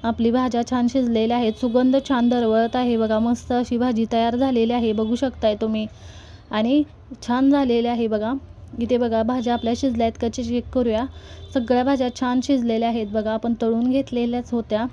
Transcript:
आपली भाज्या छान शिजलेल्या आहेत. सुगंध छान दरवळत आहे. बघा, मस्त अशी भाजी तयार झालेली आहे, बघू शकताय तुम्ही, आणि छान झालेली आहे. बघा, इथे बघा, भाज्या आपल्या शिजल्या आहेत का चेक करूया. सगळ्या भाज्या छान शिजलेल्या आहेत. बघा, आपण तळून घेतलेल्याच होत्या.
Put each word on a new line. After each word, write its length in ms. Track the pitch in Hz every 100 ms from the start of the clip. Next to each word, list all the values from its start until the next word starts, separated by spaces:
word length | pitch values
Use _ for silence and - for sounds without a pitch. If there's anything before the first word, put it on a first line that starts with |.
आपली 280 | 226 233 233
भाज्या 360 | 247 254 233 233
छान 160 | 254 240
शिजलेल्या 460 | 269 240 226 226 240
आहेत. 160 | 226
सुगंध 440 | 220 247 240 254 269 269
छान 200 | 254 240
दरवळत 480 | 247 226 220 226 254
आहे. 200 | 247 226
बघा, 220 | 220 220
मस्त 340 | 233 240 -
अशी 260 | 247 240 240
भाजी 260 | 247 220 226
तयार 240 | 233 233 240
झालेली 360 | 269 247 226
आहे, 200 | 240 226
बघू 220 | 214 220
शकताय 400 | 233 262 - 220 208
तुम्ही, 260 | 226 220 214 - - - - - -
आणि 320 | 214 226 294 294 - - 247 -
छान 240 | 247 269
झालेली 380 | 285 262 233 240
आहे. 180 | 233 226
बघा, 260 | 214 220 269 - - - -
इथे 180 | 233 247
बघा, 260 | 240 226
भाज्या 300 | 226 254 233
आपल्या 200 | 240 233 240
शिजल्या 300 | 269 226 226
आहेत 140 | 226
का 60 | 233
चेक 400 | 220 233 240 233
करूया. 360 | 262 240 214 262 - - - -
सगळ्या 300 | 269 233 247
भाज्या 320 | 254 277 247 240
छान 200 | 247 254
शिजलेल्या 460 | 247 269 233 226 233
आहेत. 180 | 233 208
बघा, 260 | 214 214
आपण 220 | 220 233 226
तळून 280 | 226 226 247
घेतलेल्याच 640 | 262 269 240 240 247 240
होत्या. 340 | 233 226 214 240